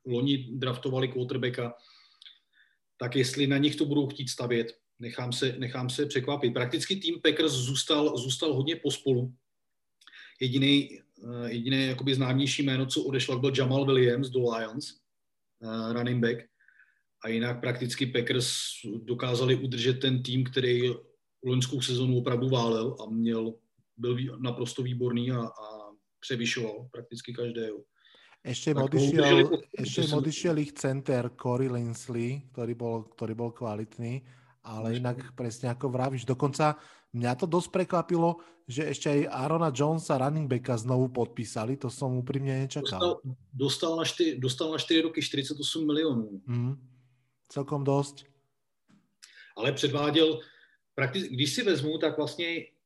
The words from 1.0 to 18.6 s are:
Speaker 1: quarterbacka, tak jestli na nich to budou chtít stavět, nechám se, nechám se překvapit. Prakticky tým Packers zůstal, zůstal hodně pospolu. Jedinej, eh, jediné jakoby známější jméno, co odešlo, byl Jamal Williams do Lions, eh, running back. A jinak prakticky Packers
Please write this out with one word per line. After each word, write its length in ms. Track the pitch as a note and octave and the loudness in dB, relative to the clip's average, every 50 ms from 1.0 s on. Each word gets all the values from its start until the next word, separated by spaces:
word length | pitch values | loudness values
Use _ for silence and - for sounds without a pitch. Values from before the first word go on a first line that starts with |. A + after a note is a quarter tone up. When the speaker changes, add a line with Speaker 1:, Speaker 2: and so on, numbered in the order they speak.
| C3+ B2+ | 0 0
Speaker 1:
quarterbacka, 680 | B2+ B2+ B2+ B2 C#3 B2+ A#2+ B2 B2 - A#2+ A#2+ - - _ - - - - _ _ - - - - _ _ _ _ _ _ _ _ _ _ _ _ - | -2 -2 -4 -2 -2 -2 -2 -2 -2 -2 -4 -6 -6 -10 _ -20 -20 -20 -20 _ _ -20 -20 -20 -20 _ _ _ _ _ _ _ _ _ _ _ _ -8
tak 180 | B2 A#2+ B2+ | -6 -2 2
jestli 320 | C#3 B2+ B2+ - C#3 C#3+ C3+ | 2 2 2 2 0 2 2
na 100 | C#3 C#3 | 4 4
nich 180 | C#3+ D3+ D3 | 4 4 2
to 100 | - D#3 | 2 0
budou 220 | C#3 D3 D3+ C#3 B2+ | 2 2 2 2 0
chtít 220 | - - C#3 B2+ | -2 -6 -6 -6
stavět, 480 | - - B2 A#2 B2 A#2 A2+ - - _ _ _ _ - | -4 -4 -2 0 2 0 0 -2 -6 _ _ _ _ -14
nechám 340 | A#2 A#2 - - B2 A#2+ B2 | -12 -10 -8 -6 -4 -4 -2
se, 220 | - C#3 B2+ B2 C3 | 0 0 -2 -2 -2
nechám 320 | C3 A#2+ - C3 B2 B2 | -6 -6 -4 -4 -4 -4
se 160 | - - D3 | -2 -2 -2
překvapit. 480 | - - C3 B2 D3 C#3+ - - A#2 - | 0 0 -2 -2 -2 0 0 2 0 2
Prakticky 420 | B2 B2 B2 - D#3 C#3+ - G3 | 0 -2 -2 -2 -2 -2 -2 -4
tým 260 | G3 - E3 E3+ D#3+ | -4 -2 -4 -2 2
Packers 300 | - D#3+ D3+ D#3 D#3+ D#3 | 2 2 4 4 4 2
zůstal, 640 | C#3 B2+ B2 B2+ C3+ C3 - - D#3+ D3 D3+ D3+ C3+ B2+ | 2 0 0 -2 -2 -2 0 2 4 4 4 2 2 0
zůstal 360 | A#2+ C3 C3 - E3+ D#3 C#3 | -2 -2 -2 -2 0 0 0
hodně 220 | C3 C3+ D3+ E3+ | 0 0 0 -2
pospolu. 580 | E3 - C#3+ C3 - - C#3 C3 B2 B2+ B2+ - _ _ _ _ _ _ _ _ _ _ _ _ _ - - - - - - - - | -2 -2 -2 -2 -2 2 2 2 2 2 -2 -6 _ _ _ _ _ _ _ _ _ _ _ _ _ -20 -20 -20 -20 -20 -16 -8 -4
Jedinej, 600 | C3 B2+ A#2+ C3+ C3+ C#3 C#3+ C#3+ C3 - - - - _ _ - - | -2 0 2 4 6 6 6 6 4 2 -6 -18 -20 _ _ -16 -14
eh, 280 | A#2+ A#2+ A#2+ A#2+ A#2 A#2 | -10 -8 -6 -6 -4 -4
jediné 320 | A#2+ A#2 B2+ C3+ C3+ C3+ | -4 -2 0 2 2 2
jakoby 300 | C3 B2+ B2+ C3+ C#3 C3 | 0 0 0 0 0 2
známější 480 | B2+ C3+ B2+ B2+ C3+ C#3+ C3 - - C#3+ | 2 2 2 2 2 2 2 0 0 0
jméno, 220 | C#3 C3 C3 C3+ | 2 2 0 0
co 180 | C3 - D#3 - | 0 0 -2 0
odešlo, 360 | C#3+ C3 C3 - - C3 A#2+ | 0 0 -2 0 0 0 0
byl 140 | C3 C#3 C3 C#3 | 2 2 2 2
Jamal 280 | C3+ B2+ C3 C#3 C#3 | 2 2 2 2 4
Williams 440 | C3+ C3+ B2+ B2+ A#2+ A#2+ B2+ C#3 B2+ | 4 6 6 6 6 4 2 0 0
do 100 | B2 B2+ B2 A#2+ | 0 2 2 2
Lions, 360 | A2+ A2+ A2+ A2 A2 C#3 D3 - - _ _ _ _ _ _ _ _ _ _ _ _ - - | 2 0 -2 -4 -6 -8 -10 -10 -14 _ _ _ _ _ _ _ _ _ _ _ _ -14 -10
eh, 300 | A2 A2+ A2+ A2 A2+ A#2+ | -6 -6 -4 -4 -2 -2
running 280 | A#2+ A#2+ B2 B2 B2 | -2 0 0 2 2
back. 160 | A#2 A#2 A#2+ A#2+ - - _ _ _ _ _ _ - _ _ _ _ _ _ _ - | 2 2 2 0 -4 -12 _ _ _ _ _ _ -20 _ _ _ _ _ _ _ -6
A 40 | A2 | -4
jinak 340 | A2+ A2+ A#2 B2 B2 A#2+ | -2 0 0 -2 -2 -2
prakticky 440 | - B2+ B2 - B2+ B2 - - C#3 | -2 -4 -2 -2 -4 -4 -4 -2 -2
Packers 460 | B2 B2 B2 A#2 - B2+ B2+ A#2+ - - - | -2 0 0 0 0 0 0 0 0 -2 -4